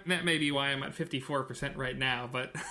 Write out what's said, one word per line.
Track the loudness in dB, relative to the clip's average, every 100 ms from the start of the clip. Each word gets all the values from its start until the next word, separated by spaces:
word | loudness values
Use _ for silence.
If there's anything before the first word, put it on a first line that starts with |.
| 0
that | 2 4
may | 4
be | 4
why | 4 2
I'm | 0
at | -4 -4
fifty-four | -2 -2 0 0
percent | 0 -4 -4 -2
right | -4 0
now, | 0 0 -2
but | -4 -4 -6 -8